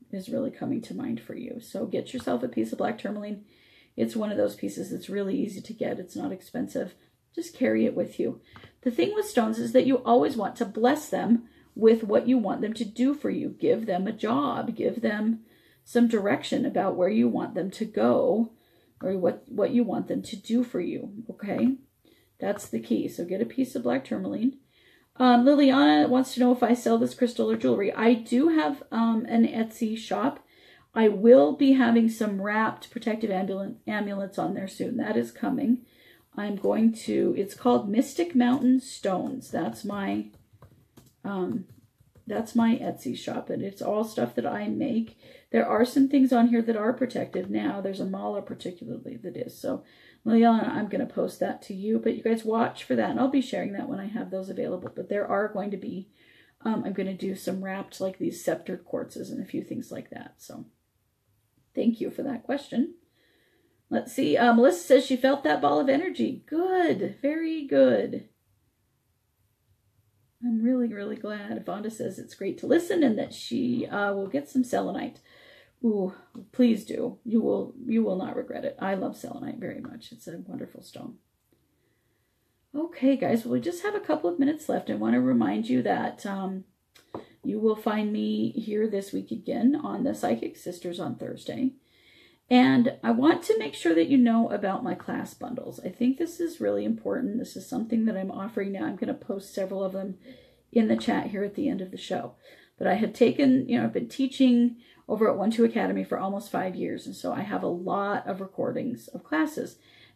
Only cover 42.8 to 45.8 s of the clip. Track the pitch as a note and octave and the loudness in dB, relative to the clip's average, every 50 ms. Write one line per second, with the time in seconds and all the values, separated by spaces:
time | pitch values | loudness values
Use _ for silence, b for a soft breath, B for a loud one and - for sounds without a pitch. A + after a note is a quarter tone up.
42.8 | - F3 - - - B3+ A#3 - - - - B3+ - - - - G3 G3 - - | -2 -6 -6 -6 -8 -8 -8 -8 -8 -8 -8 -8 -6 -6 -6 -6 -6 -8 -8 -6
43.8 | - - G#3 G#3+ A3+ A3+ - A#3 A#3 A3+ - B3 G#3+ G#3+ G#3 G#3 G#3 G#3+ G#3+ G#3+ | -4 -2 0 0 -2 -2 -2 -2 -4 -2 -2 -4 -4 -2 -4 -4 -4 -4 -2 -2
44.8 | - A#3+ A3 A3+ A3+ - - B B B B B B _ - A3+ - - G#3+ G#3+ | -2 0 0 -2 -2 -4 -10 B B B B B B _ 0 2 2 2 2 2